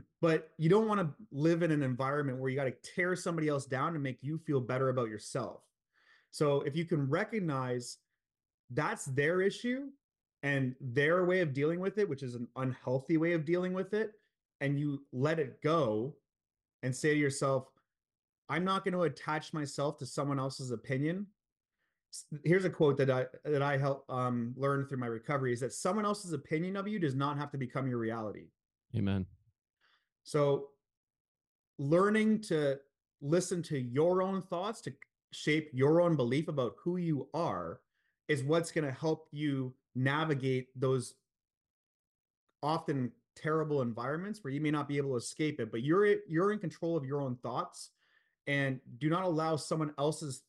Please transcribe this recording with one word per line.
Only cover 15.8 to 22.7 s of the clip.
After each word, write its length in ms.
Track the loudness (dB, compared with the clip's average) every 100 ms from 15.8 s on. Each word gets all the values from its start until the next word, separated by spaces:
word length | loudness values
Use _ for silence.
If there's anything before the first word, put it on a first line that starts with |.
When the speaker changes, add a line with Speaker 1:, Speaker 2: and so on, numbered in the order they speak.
| 4 2 -2 -6 _ _ _ _ _ _
Speaker 1:
and 100 | -6
say 200 | 0 2
to 60 | 4
yourself, 500 | 2 0 0 0 -2 _ _ _ _ _ _ _ -6
"I'm 160 | -2 0
not 180 | 0
gonna 160 | 0 0
attach 520 | 0 0 -4 -4 -4
myself 440 | -6 -6 -2 -2 -2
to 60 | -6
someone 320 | -4 -2 0
else's 340 | -2 -4 -6
opinion." 560 | -6 -4 -2 0 -2 -6 _ _ _ _ _ _ _ _
S-, 120 | -18 -14 -4
here's 220 | 2 4
a 40 |
quote 280 | 2